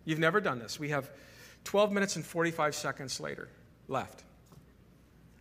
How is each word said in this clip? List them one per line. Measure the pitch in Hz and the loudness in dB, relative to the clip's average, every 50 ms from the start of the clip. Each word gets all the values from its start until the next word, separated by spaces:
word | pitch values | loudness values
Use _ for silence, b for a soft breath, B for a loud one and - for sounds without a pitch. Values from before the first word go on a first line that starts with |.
| - | -6
You've | 160 160 156 | -4 0 2
never | 165 160 175 208 | 4 4 4 4
done | 190 180 131 120 | 2 0 -2 -2
this. | 113 104 - - | -6 -8 -8 -8
We | 151 147 | -4 -2
have | 147 143 131 - B B B B B B B B B B - | -2 -2 -2 -4 B B B B B B B B B B -6
twelve | - - 196 208 202 202 | 2 4 4 6 6 4
minutes | 202 196 190 - | 2 2 2 0
and | 165 151 | -4 -6
forty-five | - - 170 165 170 160 165 151 151 143 | -4 0 0 2 2 2 2 2 2 2
seconds | - - 143 131 - 143 127 - - | 0 -4 -4 -4 -4 -6 -8 -6 -6
later, | 151 147 139 - - - - - - - - - - | -6 -6 -6 -8 -10 -14 -18 -20 -20 -20 -20 -20 -8
left. | - 131 127 98 - - - - - - - - - - - - - - - - - - - - - - - - - - - | -4 -4 -2 -4 -4 -8 -16 -20 -20 -20 -20 -20 -20 -20 -20 -20 -20 -20 -20 -20 -20 -20 -20 -20 -20 -20 -20 -20 -20 -20 -6